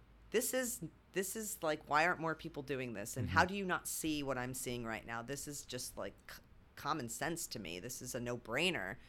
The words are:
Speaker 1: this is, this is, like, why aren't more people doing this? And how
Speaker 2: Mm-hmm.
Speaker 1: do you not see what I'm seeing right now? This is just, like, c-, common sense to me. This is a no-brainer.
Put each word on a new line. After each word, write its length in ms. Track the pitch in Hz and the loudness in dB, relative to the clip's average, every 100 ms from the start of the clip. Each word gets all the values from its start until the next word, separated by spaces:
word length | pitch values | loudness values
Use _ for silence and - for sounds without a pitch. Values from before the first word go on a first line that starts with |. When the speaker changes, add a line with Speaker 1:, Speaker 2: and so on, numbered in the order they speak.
| - - - | -20 -20 0
Speaker 1:
this 220 | 214 254 | 2 4
is, 280 | 254 247 - 156 - - | 2 0 -2 -6 -10 -4
this 220 | 180 190 220 | -2 -2 -2
is, 200 | 214 - | -4 -2
like, 180 | 160 151 - | 0 0 4
why 200 | 147 170 | 6 6
aren't 140 | 160 | 4
more 140 | 160 | 0
people 280 | 156 165 147 | -2 -4 -6
doing 300 | 135 131 127 | -2 -2 -2
this? 240 | 104 107 - | -4 -4 -2
And 120 | 92 | 4
how 100 | 147 | 6
Speaker 2:
Mm-hmm. 80 | 180 | 6
Speaker 1:
do 60 | 202 | 4
you 80 | |
not 240 | 185 165 - | 0 0 0
see 340 | - 160 151 | -2 0 2
what 140 | 135 127 | 2 0
I'm 180 | 123 | 0
seeing 300 | 127 131 120 | -2 -2 -2
right 220 | 117 110 - | -2 -2 -2
now? 160 | 117 | -4
This 260 | 117 139 - | -4 -6 -6
is 140 | 143 | -8
just, 320 | - 123 - - | -6 -6 -6 -6
like, 180 | 101 - - | -6 -8 -14
c-, 120 | - - - - - | -16 -16 -20 -20 -6
common 320 | 147 156 117 | -2 0 -2
sense 380 | - 143 160 - | -2 -2 0 -4
to 120 | 120 | -4
me. 220 | 85 87 | -4 -4
This 220 | 113 - | -6 -6
is 120 | 123 | -6
a 60 | 127 | -4
no-brainer. 760 | 120 123 110 123 180 143 92 113 | -2 -2 -2 2 2 2 -2 -6